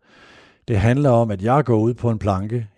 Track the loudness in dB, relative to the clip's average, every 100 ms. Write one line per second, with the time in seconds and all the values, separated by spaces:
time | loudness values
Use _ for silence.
0 | _ _ -20 -20 _ _ -4 0 2 2
1 | 2 2 2 -2 0 0 2 0 0 -2
2 | -4 -2 -2 -2 -4 -8 -10